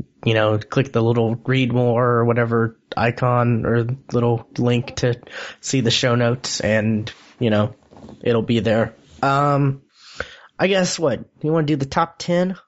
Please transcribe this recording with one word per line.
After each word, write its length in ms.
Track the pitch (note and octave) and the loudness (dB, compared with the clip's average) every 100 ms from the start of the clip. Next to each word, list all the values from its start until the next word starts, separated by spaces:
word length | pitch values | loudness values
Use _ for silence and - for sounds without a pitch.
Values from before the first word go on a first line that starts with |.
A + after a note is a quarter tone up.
| - _ - | -16 _ 0
You 80 | |
know, 240 | A2 G#2+ G#2+ | 2 2 0
click 340 | - - - | -2 -2 0
the 100 | A#2 | 0
little 340 | A2+ A#2+ A2+ A2+ | 2 2 0 -2
read 360 | - C3 B2 | -2 0 0
more 320 | B2 B2 A#2 B2 | 0 2 2 2
or 200 | A#2+ A#2 | 2 2
whatever 520 | A#2 A#2 A#2 A2+ - - - | 2 2 0 0 -4 -10 -2
icon 680 | A#2 - B2+ B2 A#2+ A2+ G2 | -2 0 0 2 2 2 0
or 220 | A#2+ A#2 C3 - | 0 -2 -6 -4
little 360 | B2 A#2+ A#2 - - | 0 0 0 -4 -2
link 400 | B2 B2 A#2+ - | 0 0 -2 -4
to 240 | B2 A#2 - - - - | -2 -2 -8 -16 -16 -14
see 200 | - C3+ | -4 0
the 100 | A2+ | 0
show 240 | - C3 A#2+ | 2 2 2
notes, 440 | A#2+ B2+ - - | 2 0 -6 -4
and, 520 | G#2 A2 G#2+ G#2+ A2 - - - | 0 2 2 -2 -4 -12 -18 -4
you 100 | A#2+ | 0
know, 260 | G#2 G#2 - _ - - - | 2 0 -4 _ -20 -20 -6
it'll 200 | B2 A#2 | -2 0
be 180 | A2 A#2 | 0 0
there. 360 | G#2+ A2 A2 - - - | 2 0 0 -6 -20 -4
Um, 600 | C3+ C#3 C#3+ C#3+ C#3 C3+ _ _ - - - - - - | 0 2 2 2 0 -2 _ _ -18 -16 -16 -18 -16 -4
I 100 | F#3 | 0
guess, 300 | F#3+ F3+ - | 0 0 -2
what, 240 | D#3 A2+ - _ | -2 -2 -8 _
you 100 | D3+ | -2
wanna 160 | D#3+ D3 | 0 0
do 80 | D3+ | -2
the 100 | C3+ | -2
top 320 | F3 - - | -2 -2 -4
ten? 400 | - F3 F#3 F#3 | -2 -2 -2 -6